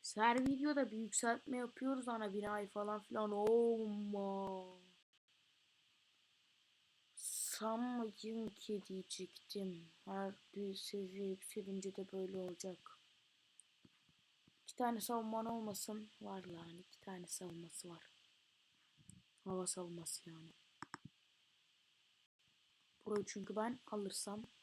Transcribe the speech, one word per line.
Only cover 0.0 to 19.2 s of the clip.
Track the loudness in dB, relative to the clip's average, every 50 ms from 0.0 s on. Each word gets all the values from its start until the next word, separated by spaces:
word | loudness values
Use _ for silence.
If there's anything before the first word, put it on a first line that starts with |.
| -6 -4 2
Her | 6 8 8 8 8 6 6
videoda | 4 4 4 4 6 6 4 4
bir | 2 -4
yükseltme | -4 0 0 2 4 4 2 2 2 -2 0 0
yapıyoruz | 0 -2 -4 0 2 2 2 2 2 0
ana | 0 0 0 0 0
binayı | 0 0 2 0 0 -2 -2
falan | -2 -2 0 0 0 -2
filan. | -2 -2 0 0 2 2
Olma. | 4 4 6 8 8 8 8 8 6 4 2 0 0 0 0 0 0 0 2 0 0 0 0 -2 -2 -4 -6 -10 -14 -18 -20 -20 -20 _ _ _ _ _ _ _ _ _ _ _ _ _ _ _ _ _ _ _ _ _ _ _ _ _ _ _ _ _ _ _ _ _ _ _ _ _ _ _ _ _ _ _ _
Sanmayın | -8 -6 -4 -2 -2 -2 -2 -2 0 2 2 2 2 2 2 2 0 0 -2 -2 -4 -6 -2 -2 0 -2 -2
ki | -4 -8 -4 -2 -2 -2 0 -4
diyecektim. | -6 -6 -6 -6 -6 -6 -6 -8 -10 -18 -14 -6 -4 -2 -2 -2 -2 -4 -10 -14 -18 -16 -8
Her | -4 -2 0 0 -2 -2 -6 -14 -10 -6
bir | -4 -2 -2 -2
seviye | -4 -4 -4 -2 -2 -2 -4 -4 -2 -2 -2
yükselince | -2 -2 -4 -6 -6 -4 -4 -2 -2 -2 -2 -2 -4
de | -4 -6 -4
böyle | -2 -2 -2 -2 -2 -2
olacak. | -2 -4 -4 -4 -4 -6 -6 -6 -10 -16 -18 -18 -20 -20 -20 _ _ _ _ _ _ _ _ _ -20 _ _ _ _ -20 _ _ _ _ _ _ _ _ _ _ _ -20 _ _ _
İki | -16 -2
tane | 2 2 2 2 2
savunman | 0 2 2 2 2 2 0 0 0
olmasın. | 0 -2 -2 -2 -4 -4 -4 -4 -4 -4 -6 -6 -10 -14 -12
Var | -8 -6 -6 -6 -6
lan, | -8 -10 -10 -10 -12 -12 -14
iki | -16 -18 -20 -16
tane | -12 -10 -8 -8 -6 -6
savunması | -6 -6 -6 -6 -8 -8 -10 -10 -12 -12 -10 -10
var. | -12 -14 -16 -20 -20 -20 -20 -20 _ _ _ _ _ _ _ _ _ _ _ _ _ -20 -20 -20 -20 -20